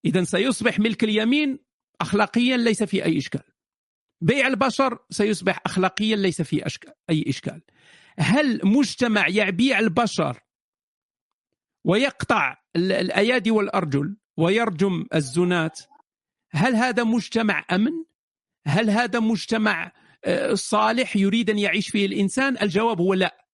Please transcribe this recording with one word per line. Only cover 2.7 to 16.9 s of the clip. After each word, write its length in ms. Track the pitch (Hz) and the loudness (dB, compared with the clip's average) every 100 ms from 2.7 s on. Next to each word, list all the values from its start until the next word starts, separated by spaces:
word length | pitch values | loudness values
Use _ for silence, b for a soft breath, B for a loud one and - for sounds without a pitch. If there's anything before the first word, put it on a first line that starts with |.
| 214 | 0
في 220 | 208 190 | -2 -2
أي 140 | 160 160 | 0 -2
إشكال، 240 | - - - _ _ _ _ _ _ _ | -4 -10 -12 _ _ _ _ _ _ _
بيع 260 | 165 277 262 | 0 2 0
البشر 520 | 247 269 - 269 226 _ | 0 -2 0 -2 -2 _
سيصبح 500 | - 208 202 185 - - | -2 0 0 -2 -2 -4
أخلاقيا 500 | - 185 - 220 214 | 0 -2 0 -2 0
ليس 260 | 190 - | 0 -2
في 240 | 160 151 - | -2 -2 -4
أشكال، 260 | - - - - | -10 -18 -20 -4
أي 140 | 160 139 | -2 -2
إشكال. 340 | 131 - 160 _ b b b b b | -6 -8 -12 _ b b b b b
هل 420 | 139 240 294 226 | 2 4 2 2
مجتمع 640 | 196 247 269 - 240 208 156 | 2 4 2 0 0 2 2
يبيع 500 | 196 196 175 262 214 | 2 0 2 2 2
البشر 600 | 220 170 233 - 147 120 _ _ _ _ _ _ _ _ _ _ _ _ _ _ | 2 2 0 0 -2 -4 _ _ _ _ _ _ _ _ _ _ _ _ _ _
ويقطع 720 | - 196 277 - - 226 139 - _ 165 | -2 0 0 -4 -2 0 0 -4 _ -4
ال-، 160 | 185 | -2
الأيادي 580 | 190 185 - 214 254 202 | 0 0 0 2 2 2
والأرجل 680 | 214 202 196 170 139 147 202 _ - | 0 0 -2 -2 -2 -2 -8 _ -2
ويرجم 680 | 165 214 233 160 196 175 - | 2 2 0 0 0 0 -2
الزنات، 680 | 160 135 143 180 175 160 - - _ _ _ _ _ _ | -2 -2 0 0 0 -2 -6 -20 _ _ _ _ _ _
هل 240 | 151 226 | 0 2
هذا 300 | 226 254 | 2 2